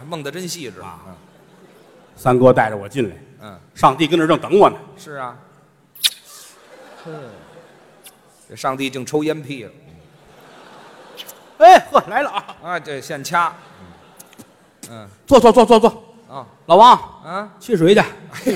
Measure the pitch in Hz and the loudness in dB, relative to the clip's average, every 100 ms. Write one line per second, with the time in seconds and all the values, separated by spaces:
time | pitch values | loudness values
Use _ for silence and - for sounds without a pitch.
0 | 135 165 139 156 180 160 131 92 90 82 | -16 -12 -12 -12 -14 -14 -16 -18 -20 -20
1 | 92 85 _ _ _ _ _ _ _ _ | -20 -20 _ _ _ _ _ _ _ _
2 | _ _ 127 127 127 127 110 107 101 139 | _ _ -2 2 2 2 -2 -6 -12 -8
3 | 107 87 - _ 104 90 _ - 147 135 | -8 -10 -20 _ -20 -20 _ -2 -2 0
4 | 156 170 160 151 113 185 160 107 - - | -2 -2 -2 -2 0 2 2 0 -14 -20
5 | 156 143 123 123 _ _ _ _ _ _ | -20 -16 -16 -18 _ _ _ _ _ _
6 | - - - - - _ _ - - - | -10 -10 -18 -20 -20 _ _ -20 -20 -20
7 | 170 156 127 95 - - - _ _ _ | -20 -20 -20 -20 -20 -20 -20 _ _ _
8 | - _ _ _ _ 110 143 135 135 131 | -20 _ _ _ _ -10 -8 -8 -10 -10
9 | 120 151 151 156 135 139 101 - _ - | -8 -6 -6 -8 -12 -16 -18 -20 _ -20
10 | _ _ _ _ - - - - - - | _ _ _ _ -20 -20 -20 -20 -20 -20
11 | - - - - _ _ 320 359 - 277 | -20 -20 -20 -20 _ _ 6 6 4 -4
12 | - 220 277 185 - - 165 175 156 139 | -2 -6 -6 -8 -14 -18 -12 -12 -10 -14
13 | 123 151 135 175 165 - - - 92 - | -14 -14 -6 -4 -4 -6 -20 -20 -20 -20
14 | _ _ - _ - _ _ _ - 113 | _ _ -20 _ -20 _ _ _ -20 -20
15 | 101 _ - 269 226 247 220 226 220 - | -20 _ 2 4 6 4 4 4 4 -2
16 | - _ _ 135 123 _ - 175 240 214 | -12 _ _ -20 -20 _ 0 6 6 6
17 | - - 156 185 208 - - 208 165 208 | 0 -20 -16 -14 -14 -18 -6 0 2 2
18 | - - - - - | 0 -8 -20 -10 -8